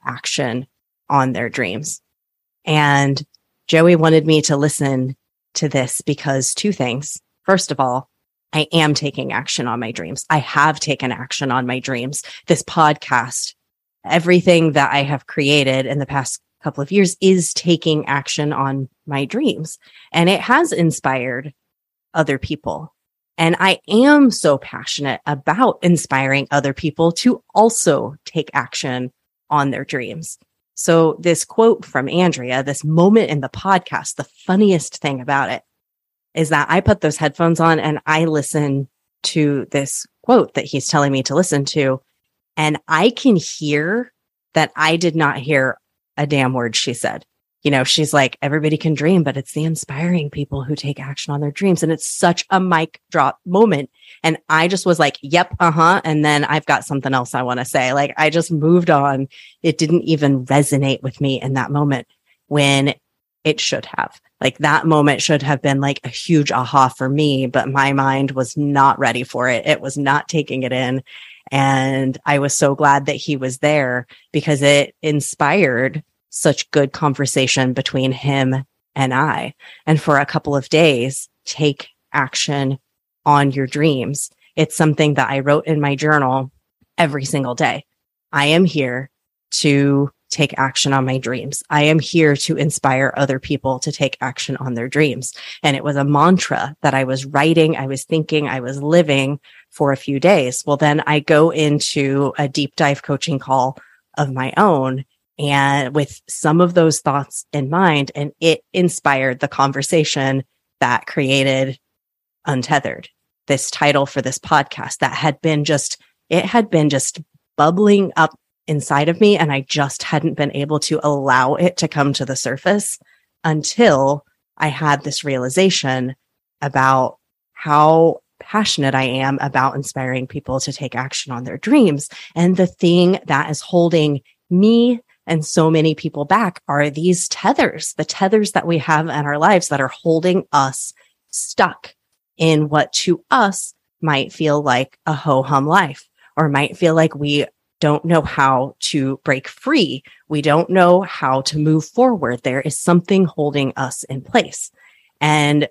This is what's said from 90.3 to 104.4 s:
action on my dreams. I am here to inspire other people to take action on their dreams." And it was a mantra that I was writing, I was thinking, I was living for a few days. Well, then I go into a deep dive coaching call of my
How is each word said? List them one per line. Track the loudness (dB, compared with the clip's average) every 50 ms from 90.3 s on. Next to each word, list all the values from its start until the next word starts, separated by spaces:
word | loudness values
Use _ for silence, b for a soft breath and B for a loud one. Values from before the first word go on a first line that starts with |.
| -4 -2 -2 -2 0 -2
action | -2 -2 -2 -2 0 0
on | 2 0 0
my | 0 -2
dreams. | -4 -4 -6 -8 -8 -8 -10 -10 -10 -8 -2
I | 0 2 4
am | 4 4 2
here | 2 0 2 4 4 4 2
to | 2 -2 -4 -2
inspire | -2 -2 -4 -4 -2 0 0 0 2 0 -2 0
other | -2 -2 -2 -2 -4
people | -4 -6 -6 -4 -2 -4 -4 -4
to | -6 -8
take | -4 -4 -4 -4 -4 -6
action | -8 -8 -8 -8 -8 -8 -8 -8
on | -6 -8 -6
their | -6 -6 -4
dreams." | 0 0 0 0 0 -6 -10 -12 B B B B B B
And | B -2 0
it | 0 -2
was | -2 -2
a | 0 0
mantra | 2 4 4 4 4 4 2 0 -2 -4 -4 -4 -6 -8 -4
that | -2 0 0
I | 0 0
was | -2 -4 -6 -6
writing, | -2 0 2 2 4 4 4 4 2 2
I | -2 -4
was | -6 -8 -8 -6
thinking, | -4 -2 -2 -2 -2 -2 -2 -2
I | -2 -6 -6
was | -6 -8 -8 -6
living | -2 4 4 4 4 4 2 0 0 -2 -4 -8 b b b b b b
for | _ -2 0 0
a | 0
few | -2 -4 -4 -4 2
days. | 4 4 4 4 2 -2 -4 -6 -2
Well, | -2 0
then | 2 2 2 2 2 0
I | 0 0 0
go | 2 4 4 6 6 4
into | 2 0 0 0 0 0 -2 -4 -4 -2 -2 0 0 0 0 -2 -2
a | -2 -4
deep | -4 -2 -4 -4 -4 -2
dive | 0 0 0 0 -2
coaching | -4 -6 -6 -4 -4 -4 -4 -4
call | -2 0 0 2 0 0 -4 B B B B B B _ -4 -4
of | -4 -4
my | -2 -6